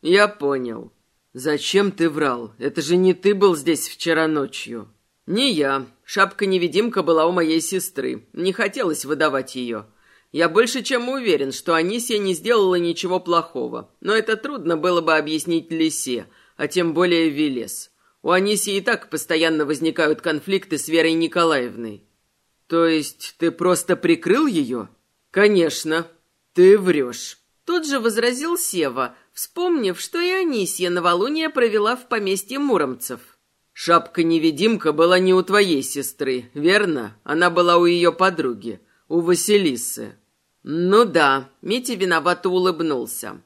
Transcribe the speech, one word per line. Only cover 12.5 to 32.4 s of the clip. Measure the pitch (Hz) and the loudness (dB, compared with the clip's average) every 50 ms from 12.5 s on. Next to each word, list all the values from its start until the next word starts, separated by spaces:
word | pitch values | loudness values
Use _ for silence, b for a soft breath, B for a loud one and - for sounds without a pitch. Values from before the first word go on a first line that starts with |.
| 240 220 202 185 180 | 2 2 4 2 2
ничего | 175 170 170 165 - - 175 185 185 | 2 0 -2 -4 -4 -4 -2 -4 -4
плохого, | - 160 170 170 165 - - - - 123 120 120 113 _ _ _ | -2 0 0 0 0 -2 -8 -8 -6 -6 -8 -10 -12 _ _ _
но | - 180 | -4 0
это | 214 220 214 220 220 | 0 0 0 0 -4
трудно | 214 - 277 294 254 151 165 170 | -4 -4 -10 -10 -6 -2 -2 -2
было | 156 151 180 175 170 | 0 0 2 2 2
бы | 160 160 160 | 2 4 2
объяснить | 156 151 151 156 151 143 170 170 165 160 - | 2 2 0 -4 -4 -2 -2 -2 -2 -2 -4
Лисе, | 165 160 160 160 147 - - 131 123 113 95 b b b b b b | -2 0 0 0 0 -4 -6 -6 -6 -6 -8 b b b b b b
а | b 143 | b -8
тем | 147 - 185 175 170 156 | -4 -2 0 0 0 2
более | 160 180 180 170 165 165 160 | 2 2 2 4 2 2 0
Велес. | 143 143 156 147 131 123 110 101 - - - _ _ _ _ _ _ _ | 0 0 -2 -2 -2 -4 -8 -10 -12 -14 -14 _ _ _ _ _ _ _
У | _ 147 | _ 2
Анисии | 180 185 196 202 214 190 - 208 196 | 2 2 2 2 0 -2 -2 -2 -4
и | 196 | -2
так | 185 226 233 - - - | 0 -2 -2 -2 -4 -8
постоянно | - 151 - - 165 160 160 165 160 156 151 | -8 -8 -4 -2 0 2 2 2 2 0 0
возникают | 139 151 131 160 160 - - 165 151 156 151 | -2 -2 -2 -2 -2 0 0 0 0 0 -2
конфликты | - 170 156 147 - - 190 190 185 - 165 143 | -2 -4 -4 -4 -4 -2 -4 -4 -2 -4 -6 -6
с | - - | -4 0
Верой | 160 165 160 165 | 2 2 4 4
Николаевной». | 160 165 165 160 165 175 170 165 156 135 123 120 98 110 120 110 104 101 _ _ _ _ _ _ _ _ _ _ _ _ _ | 2 0 0 0 0 2 2 2 2 0 -2 -4 -8 -10 -12 -12 -12 -14 _ _ _ _ _ _ _ _ _ _ _ _ _
«То | _ 165 165 165 | _ 0 2 2
есть | 165 160 156 143 - - _ - - - _ | 4 2 0 -2 -6 -12 _ -18 -18 -8 _
ты | 165 170 | -2 -2
просто | 165 - 175 180 180 170 - - 180 | -2 0 2 2 2 2 2 0 -2
прикрыл | - - 175 170 160 - 175 196 269 320 | 0 4 2 2 2 4 2 2 4 4
ее?» | 294 208 165 143 113 127 120 101 92 _ _ _ _ _ _ _ _ | 2 2 0 -2 -2 -4 -8 -8 -10 _ _ _ _ _ _ _ _
«Конечно, | - 185 202 208 208 185 170 151 147 - - 160 156 165 165 - _ _ _ _ _ _ _ _ _ | 0 4 4 4 6 4 2 2 0 -4 -4 -2 -2 -2 -4 -6 _ _ _ _ _ _ _ _ _
ты | 180 180 185 202 | 6 8 8 8
врешь», | 214 190 180 165 151 131 123 117 - - - - _ _ _ _ _ _ - | 8 6 2 2 2 0 -4 -6 -10 -12 -14 -14 _ _ _ _ _ _ -2
тут | 339 359 320 | -2 -2 0
же | 302 277 262 | 0 -2 0
возразил | 220 226 208 220 233 240 247 254 294 330 349 330 | 0 0 0 2 0 0 0 -2 -4 -4 -2 -2
Сева – | - - - 180 156 135 120 131 127 120 b b b b | -4 -4 -2 -2 -2 -2 0 -2 -4 -4 b b b b
вспомнив, | b - - - _ 339 349 359 349 302 226 190 175 - | b -12 -12 -12 _ -4 0 0 0 2 0 -2 -2 -4
что | - - - 339 | -8 -8 -4 -2
и | 349 359 | -2 0
Анисия | 370 381 370 330 277 220 190 175 - - 185 175 | 0 0 -2 -2 0 -2 -2 -4 -4 -2 -2 0
новолуние | 175 180 170 175 175 175 202 262 302 320 320 311 | 0 0 2 2 2 2 0 -2 -2 -2 -4 -2
провела | 311 277 240 233 208 214 208 214 247 | 0 0 0 2 2 2 0 0 -2
в | 247 247 _ | -4 -6 _
поместье | 240 220 208 190 196 185 | -6 -4 -2 -2 -4 -4